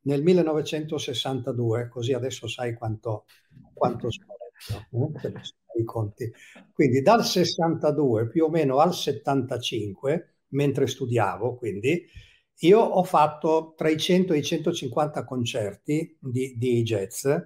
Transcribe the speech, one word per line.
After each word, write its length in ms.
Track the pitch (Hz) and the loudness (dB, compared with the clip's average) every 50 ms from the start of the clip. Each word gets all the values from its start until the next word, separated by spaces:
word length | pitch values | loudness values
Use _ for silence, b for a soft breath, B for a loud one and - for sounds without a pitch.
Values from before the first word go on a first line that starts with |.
nel 220 | _ 135 147 139 147 | _ 0 0 2 4
millenovecentosessantadue, 1700 | 175 185 180 160 160 151 156 151 - 160 151 156 156 160 135 - - 127 117 - 139 135 131 120 135 123 120 120 113 110 120 120 120 | 4 4 4 4 2 0 -2 -2 -2 -4 -6 -4 -4 -6 -6 -6 -6 -6 -4 -4 -4 -4 -4 -4 -4 -2 -2 0 0 0 -2 -2 -6
così 240 | - 127 117 127 135 | -8 -6 -2 -2 -2
adesso 340 | 120 123 131 117 - - | -2 -2 -6 -8 -8 -10
sai 260 | 107 - - 127 120 117 | -10 -8 -6 -6 -6 -6
quanto, 500 | - 117 113 107 104 _ 117 107 104 _ b b b b b b b b _ _ | -6 -6 -6 -6 -6 _ -6 -6 -6 _ b b b b b b b b _ _
quanto 360 | - 143 127 120 117 - 120 | -2 0 0 0 -2 -6 -6
sono 280 | 113 - _ _ - - | -8 -8 _ _ -20 -18
vecchio, 460 | - - _ - - - 107 104 - _ | -18 -20 _ -20 -10 -10 -10 -10 -10 _
eh, 200 | - 117 139 156 151 - | -2 -2 -2 -2 -4 -8
se 120 | - 113 | -8 -8
facciamo 500 | 95 - - - _ _ _ _ - 117 | -8 -10 -16 -18 _ _ _ _ -4 -4
i 20 | 113 | -4
conti. 480 | 113 - 117 104 104 - _ 123 117 B B B B B B B B | -4 -4 -6 -6 -6 -6 _ -10 -10 B B B B B B B B
Quindi 300 | _ - 160 131 120 135 | _ 2 2 4 4 4
dal 240 | 135 185 226 226 - | 6 6 6 6 4
sessantadue 1000 | - - 190 175 170 - - 165 165 165 - - 151 147 147 147 131 110 107 117 117 | 0 2 2 2 2 0 -2 0 0 0 0 0 0 2 2 2 2 2 0 0 0
più 160 | - 160 160 | 0 0 0
o 40 | 156 | 2
meno 280 | 160 165 151 131 127 139 | 2 2 2 2 4 4
al 140 | 156 180 175 | 4 4 2
settantacinque, 1400 | - - 151 131 113 - 143 139 135 123 131 127 120 120 - 135 110 104 104 95 - - 135 156 175 - _ _ _ _ _ | -2 -4 -4 -4 -4 -2 0 0 0 0 -2 -6 -6 -6 -6 -6 -4 -6 -6 -8 -6 -2 -2 -2 -2 -4 _ _ _ _ _
mentre 380 | 135 139 143 139 123 135 135 | -2 0 0 0 2 0 0
studiavo, 680 | 120 - - 135 117 120 117 104 95 90 92 110 123 120 | -2 -2 -6 -4 0 2 2 2 0 0 -2 -4 -4 -4
quindi, 480 | 123 117 107 92 101 104 135 170 175 b b b b b b b b b _ _ _ | -4 -6 -6 -6 -2 -2 0 -2 -2 b b b b b b b b b _ _ _
io 180 | 165 165 202 226 | 6 6 8 8
ho 240 | 214 - - 190 180 | 6 4 2 0 0
fatto 680 | - - 160 151 151 151 - - 160 160 160 160 - - | 2 4 4 4 4 2 -2 0 2 2 2 0 -4 -8
tra 140 | - 156 156 | -2 0 0
i 80 | 156 | 0
cento 360 | 151 - - 180 185 185 180 196 | 0 2 2 4 4 4 4 2
e 40 | 156 | 0
i 40 | - | 0
centocinquanta 840 | - 175 156 147 185 170 - 147 127 113 165 151 151 - 143 120 | -2 -4 0 0 -2 -2 -2 -6 -4 0 0 -2 0 -2 -8 -8
concerti 920 | - 131 127 113 117 - 123 104 98 101 _ _ - 147 156 165 - - _ | -6 -4 -4 -4 -2 -2 -4 -4 -4 -6 _ _ -2 -2 -2 -2 -4 -12 _
di, 380 | - 131 117 127 131 135 127 | -10 -6 -4 -4 -4 -4 -4
di 240 | 113 123 127 120 120 117 | -2 0 2 2 2 2
jazz 440 | 110 113 101 98 98 - - - 135 147 175 175 | 2 0 -2 -2 -4 -8 -4 0 0 0 0 -2